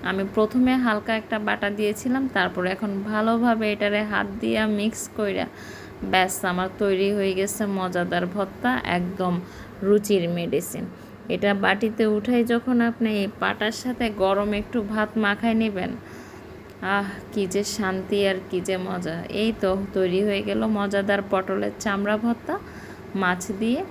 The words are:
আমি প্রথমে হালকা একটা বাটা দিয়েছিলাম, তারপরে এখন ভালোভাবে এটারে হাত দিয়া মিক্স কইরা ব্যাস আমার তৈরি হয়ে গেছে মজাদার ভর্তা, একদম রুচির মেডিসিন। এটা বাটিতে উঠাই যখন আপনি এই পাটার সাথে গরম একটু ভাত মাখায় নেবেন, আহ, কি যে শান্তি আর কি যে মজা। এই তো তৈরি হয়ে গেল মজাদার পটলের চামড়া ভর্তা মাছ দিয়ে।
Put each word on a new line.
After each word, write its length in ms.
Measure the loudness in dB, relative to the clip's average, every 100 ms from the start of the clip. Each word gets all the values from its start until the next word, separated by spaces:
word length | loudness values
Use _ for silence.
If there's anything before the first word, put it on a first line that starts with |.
আমি 220 | -2 -2 0
প্রথমে 420 | 2 2 4 4 4
হালকা 400 | 2 0 0 -2
একটা 240 | -2 -4
বাটা 300 | -2 0 -2
দিয়েছিলাম, 600 | 0 0 0 0 0 0
তারপরে 360 | 0 0 0 -2
এখন 340 | -2 -2 -2
ভালোভাবে 680 | -2 0 2 4 4 4 2
এটারে 320 | 2 2 2
হাত 240 | 0 0 -2 -2
দিয়া 260 | 0 2 2
মিক্স 420 | 2 0 -2 -10 -4
কইরা 280 | -2 0 -4 -8 -16 -14 -16 -10
ব্যাস 420 | 2 4 4 2 -2
আমার 240 | 0 -2 0
তৈরি 360 | 2 4 2
হয়ে 200 | 2 0
গেছে 320 | 0 -2 0 -2
মজাদার 600 | 0 0 0 0 0 0
ভর্তা, 560 | -2 -4 -2 -2 0
একদম 560 | 0 0 0 0 0 0 -4 -14 -16 -4
রুচির 460 | 4 4 6 2 2
মেডিসিন। 560 | -2 0 0 -2 -8 -8 -10 -18 -18 -4
এটা 240 | 0 2
বাটিতে 520 | 4 4 4 0 2 2
উঠাই 380 | 2 2 2
যখন 380 | 4 2 2 2
আপনি 380 | 2 2 0 2
এই 80 | -2 0
পাটার 320 | -2 0 -2
সাথে 380 | -2 -6 -2 -2
গরম 440 | 2 2 4 2
একটু 280 | -2 -2 -2
ভাত 360 | -2 0 0 2
মাখায় 360 | 2 2 2
নেবেন, 360 | 2 2 0 -4 -6 -12 -16 -16 -18 -18 -18 -18 -8
আহ, 240 | 0 0 0 -8 -6
কি 140 | -2 0
যে 160 | 0
শান্তি 640 | -2 -2 0 -2 0 2 2
আর 80 | 0 -2
কি 100 | -4
যে 160 | 0 -2
মজা। 460 | -2 -4 -4 -6 -6
এই 240 | 0 0 2
তো 160 | 0 0 -2
তৈরি 300 | 0 2 2
হয়ে 180 | 2 0
গেল 260 | 0 0 0
মজাদার 520 | 0 2 0 2 2 2
পটলের 420 | 0 0 -2 -2 -4
চামড়া 380 | -2 0 0 0
ভর্তা 420 | 0 -2 -4 -6 -8 -16 -16 -16 -8 -2
মাছ 360 | 0 0 -2 -2
দিয়ে। 240 | 0 0 -2